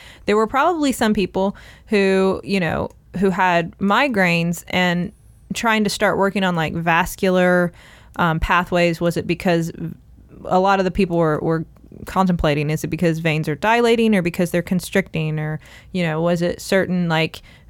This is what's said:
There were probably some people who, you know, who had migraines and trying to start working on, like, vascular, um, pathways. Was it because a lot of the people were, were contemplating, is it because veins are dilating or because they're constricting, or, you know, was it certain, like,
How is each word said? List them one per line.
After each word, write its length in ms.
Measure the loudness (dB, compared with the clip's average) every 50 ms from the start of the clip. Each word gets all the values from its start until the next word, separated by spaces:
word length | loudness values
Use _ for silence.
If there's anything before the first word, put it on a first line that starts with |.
| -20 -20 -20 -10 -2
There 100 | 0 0
were 100 | 2 0
probably 460 | 0 0 0 2 2 2 0 0 0
some 200 | 0 0 0 0
people 440 | 2 0 -2 -2 -2 -2 -2 -2 -4 -6 -14 -20 -20 -16 -6 -2
who, 520 | 0 2 2 2 2 2 2 2 0 -2 -4
you 160 | -4 -2 -2
know, 280 | 0 -2 -2 -2 -4 -6 -10 -14 _ -10 -4 0
who 100 | 0 0
had 460 | 2 2 2 2 2 2 0 -2 -6 -4
migraines 840 | 0 2 2 2 2 2 2 2 2 2 2 2 0 -2 -4 -6 -6 -4
and 420 | 0 0 2 2 0 0 -2 -6 -8 _ -20 -20 -20 -20 -12 -10 -8
trying 280 | -4 0 0 2 2
to 80 | 2 0
start 280 | 0 0 0 0 2 2
working 260 | 0 0 0 0 0
on, 100 | 0 0
like, 180 | 0 -2 -2
vascular, 1000 | -4 -4 0 2 2 2 0 0 -4 -2 0 2 2 4 4 4 4 2 2 0 -4 -10 -20 -20 -20 -20 -20 -10 -4
um, 240 | -2 0 0 0 0
pathways. 640 | 0 2 2 2 2 2 0 2 2 2 0 0
Was 160 | -2 -2 -2
it 100 | -2 -4
because 460 | -4 -4 -2 0 0 0 0 0 -4 -8 -10 -10 -12 -12 -14 -20 -20 -20 -20 -20 -20 -20 -14 -6
a 160 | -2 0 2
lot 180 | 2 2 2 2
of 60 | 0
the 80 | 0
people 240 | 0 0 0 0 2
were, 240 | 0 2 2 0 0
were 240 | -2 -2 -2 -2 -4 -8 -14 -20 -20 -20 -20 -18 -12
contemplating, 640 | -6 -2 0 2 2 2 2 0 0 0 0 -2 -2
is 140 | -2 -4 -4
it 40 | -4
because 300 | -4 0 0 0 0 0
veins 300 | -2 -2 -2 -2 -2 -4
are 80 | -4
dilating 580 | -2 0 0 2 2 4 4 4 4 4 2 2
or 80 | 2
because 300 | 0 0 -2 -2 -2 0
they're 100 | 0 -2
constricting, 760 | -2 0 -2 -2 -2 -2 -2 -2 -2 -2 -4 -6 -4 -4 -4 -6
or, 180 | -6 -6 -8 -8 -10 -16 -20 -20 -16 -8
you 120 | -4 -4 -2
know, 160 | -2 -2 0
was 200 | 0 0 0 0
it 180 | 0 -2 -4 -4
certain, 480 | -4 0 0 0 0 0 0 -2 0 0
like, 340 | 0 0 0 -2 -4 -10 -20 -20 -20 -20 -20